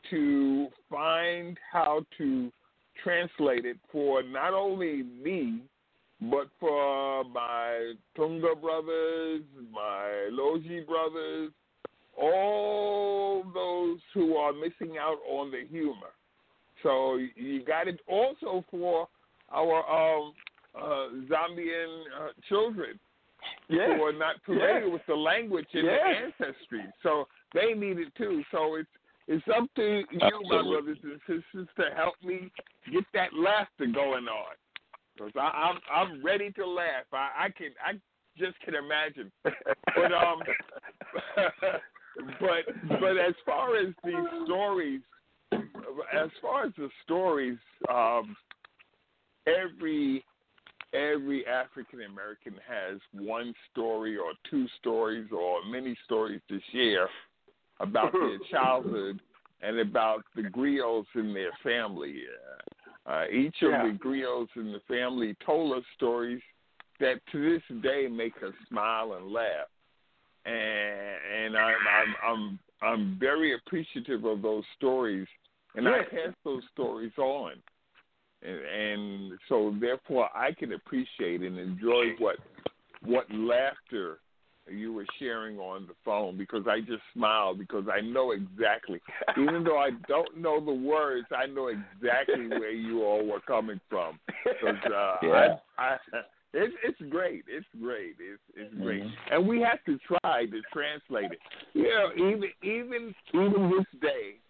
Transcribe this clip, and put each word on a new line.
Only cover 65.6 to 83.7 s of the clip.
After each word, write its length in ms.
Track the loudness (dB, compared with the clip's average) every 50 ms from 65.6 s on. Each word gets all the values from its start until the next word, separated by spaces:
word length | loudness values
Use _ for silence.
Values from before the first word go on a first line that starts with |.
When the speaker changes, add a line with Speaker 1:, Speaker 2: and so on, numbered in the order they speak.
| 2 0 -2
Speaker 1:
us 80 | -2 -6 -10 -4
stories 440 | 0 0 2 2 2 0 -2 -4 -8 -10 -18 _ _ _ _ _ _ -20 _ _ _
that 200 | 2 2 2 0 _ -8
to 60 | -4 0 2 2 2 2 -2 -8
this 140 | -10 -2
day 240 | 0 0 2 2 0 -2
make 260 | -2 -4 -4 -4 -6 -8
us 120 | -12 -12 -12 -14 -14 _
smile 460 | -2 0 2 2 2 0 -2 -4 -6
and 180 | -10 -10 -6
laugh. 340 | -2 -2 0 0 -2 -2 -6 -8 _ _ _ _ _ _ _ _ _ _ _ _ _ _ _
And, 100 | -6 -4
and 1040 | -2 -2 -2 0 0 -2 -2 -4 -6 -8 -8 -8 -8 -8 -6 -4 -4 -2 0 2
I'm, 180 | 2 4 4 4 2 4 4
I'm, 260 | 4 4 4 2 -2 -2 0
I'm, 340 | 0 0 0 -4 -6 -8 -10 _ _ _ _
I'm 360 | 0 0 2 2 0 -2 0 0
very 360 | 2 2 2 2 2 2 0
appreciative 720 | -2 _ -6 -4 -4 -4 -6 -8 -10 -4 -4 -4 -2 0
of 180 | -2 -2 0
those 220 | 0 -2 -2 -2 -4 -10 -10
stories, 500 | _ 0 2 2 2 2 0 -2 -4 -4 -8 -14 _ _ _ _ _ _ _ -4
and 140 | 2 4 4
I 100 | 4 4
Speaker 2:
Yes. 100 | 2 -2
Speaker 1:
pass 240 | -4 -6 -6 -6 -8 _ _
those 180 | -6 -6 -6 -8 -10
stories 400 | _ -4 -4 -2 -2 -4 -8 -8 -2
on. 380 | -2 0 0 0 -2 -6 -8 -12 -14 _ -20 _ _ _ _ _ _ _ _ _ _ _ _ _ _
And, 160 | -12 -10 -10 -10
and 800 | -8 -8 -6 -4 -4 -4 -4 -4 -6 -8 -8 -10 -10 -12 -14 -16 -4 0
so, 260 | 2 2 2 2 0 0
therefore, 480 | 0 -2 -2 -4 _ -2 2 2 2 2 0
I 160 | -2 -2 -2
can 200 | -2 -4 -8 -8
appreciate 720 | -8 -10 _ -4 -4 -2 -2 -4 -4 -4 -2 -2 -2 -2
and 160 | -4 -6 -6 -6
enjoy 560 | -6 -6 -6 -2 2 4 4 4 4 2 0 0
what, 180 | 0 0 0 -2 -8 -20 _ -10 -10 -10 _ _ _ _ -20 -12 -2
what 260 | 2 2 2 2 0
laughter 840 | -4 -2 0 2 2 4 2 2